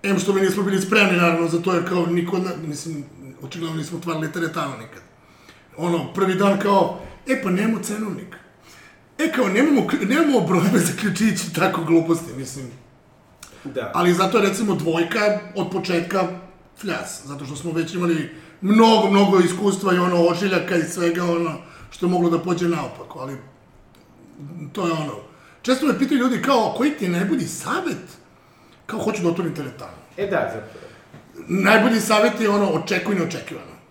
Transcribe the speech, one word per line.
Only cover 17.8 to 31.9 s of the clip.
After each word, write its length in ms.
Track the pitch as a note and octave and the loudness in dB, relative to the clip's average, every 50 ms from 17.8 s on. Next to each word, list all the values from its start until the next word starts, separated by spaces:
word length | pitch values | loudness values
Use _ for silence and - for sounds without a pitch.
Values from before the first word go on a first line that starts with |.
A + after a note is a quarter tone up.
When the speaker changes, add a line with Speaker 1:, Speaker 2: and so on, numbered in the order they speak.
| D#3+ D#3+ F#3 | -4 -4 -4
Speaker 1:
imali 360 | F3 F3 F3 E3+ D#3 - - - - - - - - | -2 0 0 0 0 -2 -6 -8 -16 -20 -20 -16 -6
mnogo, 480 | - F#3+ G#3 A3 A3+ A3+ A3+ A3 G#3+ G3 | 2 4 6 8 8 8 8 6 6 4
mnogo 300 | G3 G3 G3+ F#3 G3 F#3 | 6 6 6 6 6 6
iskustva 540 | F3 E3+ - - G#3 G3 F#3+ - G3+ F#3+ F3+ | 6 4 2 0 0 0 0 2 2 2 2
i, 40 | F3+ | 2
ono, 180 | F3 F3+ F3 F3 | 2 2 4 4
ožiljaka 540 | E3+ E3+ E3 E3+ G3+ G3 F#3 E3+ E3 - F#3 | 4 4 4 2 0 0 0 0 0 0 0
i 80 | E3+ D#3 | 0 0
svega, 400 | - - F#3 F3 E3+ E3+ F3 F3+ | -2 -4 -2 0 0 0 0 0
ono, 320 | F3 E3+ E3+ E3+ E3 D3+ C#3 - - - - - - | 0 0 0 -2 -4 -6 -8 -14 -18 -20 -20 -20 -20
što 160 | - - F3 | -10 -4 -2
je 40 | F3 | 0
moglo 180 | F3+ F3 F3 E3+ | 2 2 2 2
da 100 | E3 E3 | 2 0
pođe 280 | E3 F3+ F3 D#3+ F3 E3+ | 0 -2 -2 0 0 0
naopako, 520 | E3+ D#3 C#3+ B2+ - - - - - B2 | 0 -2 -4 -8 -10 -14 -16 -16 -14 -12
ali 180 | A#2+ C3+ C#3 B2+ - - - _ _ _ _ - - _ _ - _ _ - - - - - - C#3+ C#3+ F3 F3 D3+ C3+ | -10 -10 -12 -12 -14 -20 -20 _ _ _ _ -20 -20 _ _ -20 _ _ -20 -20 -20 -20 -20 -18 -18 -16 -14 -14 -14 -12
to 140 | - G#3 F#3 E3+ | -8 -4 -2 -2
je 40 | E3 | -2
ono. 220 | D#3+ D3+ C#3+ - - - - - - - - - _ | -2 -4 -6 -8 -12 -14 -18 -20 -20 -20 -20 -20 _
Često 240 | _ - C4 B3+ D4+ | _ 0 0 2 4
me 140 | D4 C#4 C#4 | 2 2 2
pitaju 200 | C4+ - D4+ C4 | 2 0 2 2
ljudi 220 | A#3+ B3+ B3 F#3+ | 2 2 0 0
kao, 320 | - C4+ C#4 A#3+ G#3+ - F3+ | 2 2 2 4 2 2 0
„Koji 180 | F#3+ B3 D4 | 0 0 0
ti 140 | D4 - G#3 | 0 0 -2
je 60 | F3+ | -2
najbolji 340 | F3 F3 F3 - D#4+ B3+ F3 - | 0 0 0 0 0 -2 -2 -4
savet?” 580 | - - - - B3 F4+ F4+ E4 - - - - - - - _ _ _ _ _ _ _ _ _ - _ _ | -6 -8 -6 -4 -4 -4 -2 -4 -6 -8 -10 -16 -20 -20 -20 _ _ _ _ _ _ _ _ _ -20 _ _
Kao, 140 | - - G#3+ | -10 -8 -4
„Hoću 240 | - G#3+ G#3 G#3 F3 | -4 -4 -4 -2 -2
da 60 | E3+ | -2
otvorim 260 | E3 F3 F3+ D#3+ C3+ | -2 0 -4 -4 -4
teretanu.” 360 | - C#3+ - - - - - - - - - - - | -6 -10 -10 -12 -14 -16 -18 -18 -20 -20 -20 -8 -8
Speaker 2:
E, 80 | G3+ | -6
da, 260 | G3 G3 D#3 B2+ A2+ A2+ | -2 -2 -2 -2 -2 -6
zapravo. 320 | A2 G#2+ - - - - - - - - - - - - - - - - - | -10 -12 -14 -18 -20 -20 -20 -20 -20 -20 -20 -20 -20 -20 -20 -20 -20 -8 -4
Speaker 1:
Najbolji 520 | E3+ G3 F#3 G3 A3 A3 G#3 B3 | -2 0 4 6 6 6 6 4